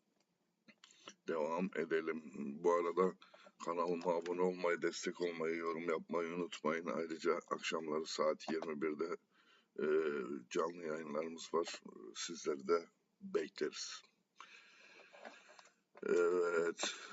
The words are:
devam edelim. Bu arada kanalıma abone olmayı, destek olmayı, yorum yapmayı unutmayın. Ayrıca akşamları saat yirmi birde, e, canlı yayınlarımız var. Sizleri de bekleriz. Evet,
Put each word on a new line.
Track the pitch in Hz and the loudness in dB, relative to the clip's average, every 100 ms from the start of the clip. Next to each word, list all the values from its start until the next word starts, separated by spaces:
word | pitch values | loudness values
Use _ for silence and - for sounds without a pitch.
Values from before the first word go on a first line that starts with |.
| _ _ _ _ _ _ _ - - - - - - | _ _ _ _ _ _ _ -20 -20 -20 -20 -16 -4
devam | 82 76 82 95 - | 0 0 2 0 0
edelim. | 82 80 80 80 76 71 73 73 | 0 0 0 -4 -6 -8 -6 0
Bu | 85 | 4
arada | 87 85 82 92 - - - - - 85 | 4 4 4 2 2 -14 -20 -20 -10 -4
kanalıma | 85 85 87 90 | 0 2 0 2
abone | 85 85 87 | 0 0 2
olmayı, | 90 90 90 85 | 2 2 2 2
destek | 85 - 95 - | 2 0 -4 -2
olmayı, | 87 85 80 82 | -2 0 0 0
yorum | 82 80 85 | 0 -2 0
yapmayı | 78 - 82 82 87 | -2 0 -2 0 -2
unutmayın. | 85 - 76 82 85 | -4 -2 0 0 0
Ayrıca | 67 82 78 82 85 | -2 -2 0 2 2
akşamları | - 76 - 82 80 76 80 | 0 -4 -2 -2 0 -2 -2
saat | - 76 76 - | 0 2 2 -2
yirmi | 80 82 76 | -2 -2 -2
birde, | 78 76 85 82 _ _ _ - _ - | -2 0 -2 -4 _ _ _ -20 _ -2
e, | 76 78 78 71 64 71 62 | 2 4 2 0 -4 -6 -4
canlı | 90 82 87 | 0 0 -2
yayınlarımız | 82 78 80 73 82 82 - | -4 -4 -2 -2 -2 -6 -2
var. | 80 85 - - - 53 55 | -2 0 -4 -12 -16 -14 -10
Sizleri | - 80 - 71 65 | -8 -6 -2 -2 2
de | 85 85 _ _ _ | 2 2 _ _ _
bekleriz. | 98 90 76 - 76 - - - - _ _ _ - - - - - - - - - - - - - _ _ - | -4 -2 -2 -2 -4 -2 -10 -10 -16 _ _ _ -20 -20 -20 -20 -20 -20 -20 -18 -18 -18 -20 -20 -20 _ _ -8
Evet, | - 87 85 90 85 85 85 82 - - - | 2 4 6 4 4 4 2 0 -2 -4 -10